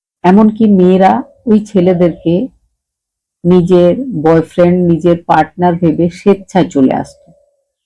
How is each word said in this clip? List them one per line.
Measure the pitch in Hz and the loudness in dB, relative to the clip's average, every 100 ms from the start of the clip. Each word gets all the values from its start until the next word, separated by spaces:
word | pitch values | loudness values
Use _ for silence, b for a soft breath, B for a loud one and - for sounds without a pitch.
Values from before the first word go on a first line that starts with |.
| _ _ | _ _
এমনকি | 175 196 220 220 220 | 0 2 2 0 0
মেয়েরা | 196 180 185 190 226 - _ | 2 2 2 2 0 -6 _
ওই | 254 214 | -2 -2
ছেলেদেরকে | 208 202 175 175 175 - 165 175 262 _ _ _ _ _ _ _ _ _ | 0 -2 0 0 -2 -2 -4 -4 -4 _ _ _ _ _ _ _ _ _
নিজের | 175 180 170 180 175 175 269 170 | 0 0 2 2 2 0 -6 -4
বয়ফ্রেন্ড, | 156 165 160 - 175 180 175 | 0 0 -2 -2 0 0 0
নিজের | 160 170 170 | 0 0 -2
পার্টনার | - 160 151 - 175 | -2 -2 -2 -2 -2
ভেবে | 170 170 151 170 | 0 -2 -2 -4
স্বেচ্ছায় | - 202 196 - 190 175 | -2 -2 -2 -2 -4 -2
চলে | 139 131 | 0 0
আসতো। | - 156 - _ _ _ _ _ _ | -2 -8 -16 _ _ _ _ _ _